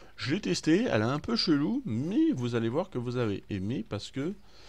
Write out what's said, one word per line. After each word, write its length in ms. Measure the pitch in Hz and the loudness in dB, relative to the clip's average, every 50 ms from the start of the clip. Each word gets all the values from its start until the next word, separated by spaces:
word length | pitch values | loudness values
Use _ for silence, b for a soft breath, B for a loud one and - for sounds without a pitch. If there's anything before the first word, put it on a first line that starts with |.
| B B B B | B B B B
Je 180 | - 120 160 | -4 -2 -2
l'ai 60 | 208 | 0
testée, 420 | - 208 175 - - 156 160 196 247 | 0 0 -2 0 4 4 4 4 4
elle 180 | 240 - 110 | 4 2 2
est 40 | 110 | 2
un 140 | 117 139 147 | 2 0 -2
peu 160 | 139 - 233 | -2 -2 -2
chelou, 460 | 214 - 190 156 139 147 185 226 285 269 | 0 2 2 2 2 2 2 0 -2 -2
mais 460 | 190 110 113 139 165 208 294 320 330 247 | -2 -2 -2 0 0 2 2 4 4 2
vous 200 | 127 123 120 120 | 0 0 0 0
allez 140 | 117 113 113 | 0 0 0
voir 200 | 120 156 190 - | 0 -2 -2 -2
que 80 | - 123 | -4 -6
vous 180 | 117 123 120 | -4 -4 -2
avez 280 | 127 120 110 98 - - - | 0 0 0 0 -2 -4 -6
aimé 340 | 104 95 92 104 127 175 220 - | -4 -4 -2 -2 -2 -4 -4 -6
parce 240 | 110 98 - - | -6 -8 -8 -6
que, 240 | - 131 135 170 208 - B B B B B | -6 -4 -4 -4 -4 -8 B B B B B